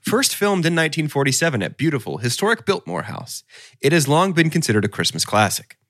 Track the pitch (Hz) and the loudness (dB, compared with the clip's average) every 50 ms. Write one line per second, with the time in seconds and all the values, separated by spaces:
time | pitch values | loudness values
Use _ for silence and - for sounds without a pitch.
0 | _ - 208 240 277 - - - 202 202 202 185 165 165 175 165 160 160 151 160 | _ 0 0 2 2 0 0 0 0 2 2 2 2 2 2 2 0 0 0 -2
1 | 156 147 - 139 139 131 127 - 165 165 139 110 92 65 - - 135 160 151 127 | -4 -2 0 0 0 0 0 0 0 0 0 -2 -4 -4 -4 -2 -2 -2 0 -2
2 | - - 69 - 110 120 123 - 196 208 233 220 - - 190 - _ - 90 82 | -4 -6 -8 -4 -4 -4 -2 0 0 0 0 0 0 -2 -2 -2 _ -8 -8 -8
3 | 82 107 85 - - - - - _ _ - - - - _ _ - 139 151 160 | -6 -8 -10 -12 -12 -12 -14 -16 _ _ -20 -20 -20 -20 _ _ 0 2 4 4
4 | 143 135 147 160 185 196 175 156 165 160 151 170 - - 107 107 98 101 - - | 2 4 4 2 2 2 2 2 2 2 2 0 0 2 0 2 0 0 -4 -2
5 | - - - - - - - 104 107 98 - - - _ - _ _ _ | -4 -4 -2 -4 -4 0 2 2 4 2 0 -4 -10 _ -20 _ _ _